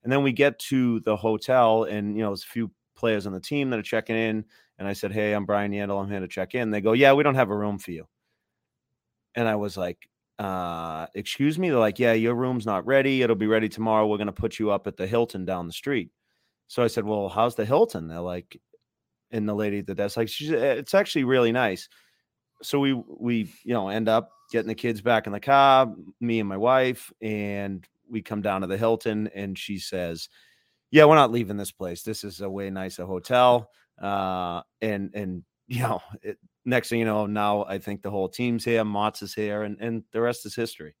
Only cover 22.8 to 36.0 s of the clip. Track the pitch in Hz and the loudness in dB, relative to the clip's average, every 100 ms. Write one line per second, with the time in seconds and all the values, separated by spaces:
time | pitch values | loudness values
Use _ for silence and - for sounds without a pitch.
22.8 | 139 127 - - 120 117 95 - - 120 | 2 0 -6 -6 -2 -2 -4 -10 -4 -4
23.8 | 95 107 110 110 - _ - 117 107 110 | -2 -2 2 2 0 _ -4 -4 -2 -4
24.8 | 120 110 117 113 107 101 139 139 139 135 | -4 -2 2 2 0 -6 4 6 8 6
25.8 | 127 92 73 - 117 113 101 95 117 131 | 4 -2 -16 -6 -2 0 -2 0 2 4
26.8 | 127 120 - - 110 107 101 101 98 95 | 2 -2 -12 -10 -6 -4 -4 -6 -8 -10
27.8 | - _ - 110 - 107 101 95 92 98 | -14 _ -10 -10 -6 -6 -2 -2 -2 0
28.8 | 113 113 117 107 107 98 101 92 - 98 | 0 0 -2 -4 -6 -8 -10 -10 -10 -10
29.8 | - 92 87 82 - _ _ _ _ _ | -8 -6 -6 -8 -12 _ _ _ _ _
30.8 | - 147 151 156 127 120 101 101 98 - | 4 8 10 10 6 2 -4 -6 -8 -10
31.8 | 90 85 - 107 101 85 98 98 98 95 | -10 -8 -8 -10 -10 -10 -10 -8 -8 -8
32.8 | 95 - 90 92 - 123 127 123 110 _ | -8 -10 -8 -8 2 6 8 6 0 _
33.8 | _ - 101 98 95 92 87 87 - - | _ -10 -4 -2 -2 -4 -4 -6 -10 -6
34.8 | 110 101 98 104 95 90 - _ - 123 | -4 -2 -4 -8 -8 -8 -14 _ -8 -4
35.8 | 120 104 | -2 -4